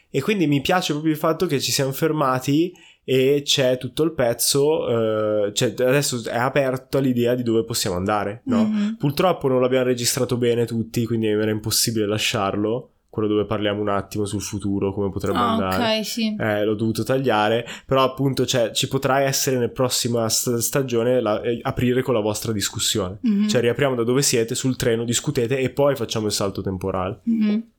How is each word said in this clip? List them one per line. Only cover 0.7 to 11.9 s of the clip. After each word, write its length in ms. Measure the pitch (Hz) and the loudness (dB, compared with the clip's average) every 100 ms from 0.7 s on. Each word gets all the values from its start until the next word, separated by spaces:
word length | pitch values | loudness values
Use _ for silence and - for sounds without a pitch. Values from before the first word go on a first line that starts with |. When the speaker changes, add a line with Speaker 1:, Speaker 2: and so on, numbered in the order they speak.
| 180 175 | 0 0
Speaker 1:
proprio 180 | 147 160 | -2 -2
il 80 | 151 | 0
fatto 280 | 165 160 180 | 0 0 0
che 120 | 135 | 0
ci 140 | 120 | 0
siamo 180 | 120 135 | 0 -2
fermati 800 | 139 160 156 135 131 143 147 180 - - _ | 0 0 2 0 0 0 2 0 -4 -20 _
e 380 | - 131 131 143 | 0 2 4 2
c'è 340 | 143 - 127 127 | 2 2 2 0
tutto 260 | 127 - | -4 -2
il 80 | 160 | -2
pezzo, 1300 | 160 120 117 - 139 143 160 - 117 110 107 107 107 104 | 2 0 0 0 2 2 2 0 0 2 0 0 0 0
eh, 60 | |
cioè, 160 | 104 123 | 0 -2
adesso 520 | 101 127 143 143 123 110 | 2 2 2 0 -4 -4
è 80 | 117 | -2
aperta 640 | 131 143 135 131 - 139 | 0 0 0 -2 -2 0
l'idea 340 | 135 120 117 127 | 2 2 2 0
di 80 | |
dove 200 | 117 113 | 2 0
possiamo 320 | 113 117 110 87 | 0 -2 -2 -2
andare, 460 | 104 104 98 110 - | 0 0 -2 -6 -2
no? 180 | - | 2
Speaker 2:
Mhm. 320 | 110 107 - 226 | 2 2 -2 0
Speaker 1:
Purtroppo 500 | 147 - 180 170 135 | -2 2 2 2 0
non 120 | 127 | 2
l'abbiamo 240 | 127 131 127 | 2 2 2
registrato 520 | 120 120 131 123 120 | 0 -2 -2 -2 0
bene 280 | 120 117 117 | 2 2 0
tutti, 400 | 117 110 120 113 | -2 -4 -4 -2
quindi 220 | 117 110 | 0 0
era 220 | 104 107 | 2 0
impossibile 540 | 107 110 - - | 0 -2 -2 0